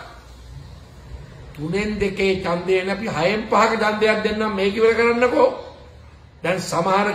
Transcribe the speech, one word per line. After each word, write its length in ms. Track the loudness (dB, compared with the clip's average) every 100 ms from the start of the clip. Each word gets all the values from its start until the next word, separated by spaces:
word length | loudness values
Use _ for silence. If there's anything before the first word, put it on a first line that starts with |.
| -14 -20 -20 -20 -18 -18 -16 -18 -20 -20 -16 -16 -16 -18 -18
තුනෙන් 500 | -10 -4 -2 -2 0
දෙකේ 340 | -2 0 0 0
ඡන්දයෙන් 540 | 0 -2 2 2 2
අපි 180 | -4 -4
හයෙන් 340 | 0 0 0
පහක 280 | 2 4 4 2
ඡන්දයක් 440 | 0 2 2 2
දෙන්නම් 340 | 0 -2 -2 0
මේක 200 | 0 4
ඉවර 180 | 4 4
කරන්නකෝ. 540 | 2 4 2 4 2 2 -12 -18 -20 -20 -20 -20 -20 -8
දැන් 200 | -4 -4
සමහර 480 | -2 -2 2 2 0